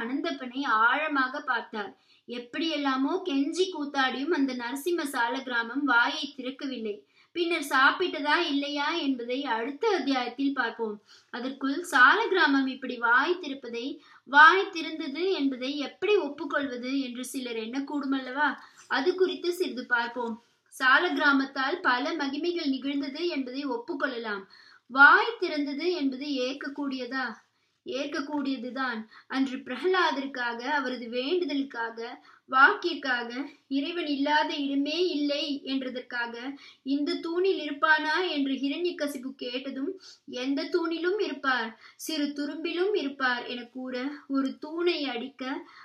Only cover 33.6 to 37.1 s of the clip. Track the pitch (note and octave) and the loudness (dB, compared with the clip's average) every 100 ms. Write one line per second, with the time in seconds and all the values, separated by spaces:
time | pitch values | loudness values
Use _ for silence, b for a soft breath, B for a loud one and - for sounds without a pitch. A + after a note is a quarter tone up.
33.6 | B C#4 D#4+ F4 D4+ C4+ D4 D4+ D#4 D#4 | B -4 -2 -4 -2 0 2 2 2 -2
34.6 | C#4 C#4 C#4+ E4 F4+ D4 C#4+ C#4+ D#4 C#4 | -2 0 0 0 0 0 0 0 -2 -6
35.6 | C4 C4+ B3+ A#3+ - B3 A#3 A#3 C4+ C#4 | -4 -4 -4 -8 -8 -6 -6 -6 -10 -12
36.6 | B B C4 C#4+ C#4+ | B B -2 0 0